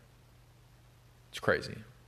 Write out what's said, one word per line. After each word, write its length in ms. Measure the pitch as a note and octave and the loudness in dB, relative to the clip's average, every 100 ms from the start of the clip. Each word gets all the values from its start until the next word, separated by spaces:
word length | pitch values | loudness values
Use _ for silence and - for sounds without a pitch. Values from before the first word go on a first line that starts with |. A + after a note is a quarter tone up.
| - - - - - - - - - - - - - | -18 -20 -20 -20 -20 -20 -20 -20 -20 -20 -20 -20 -10
It's 100 | - | 2
crazy, 360 | - - - - - - | 8 8 8 -4 -8 -14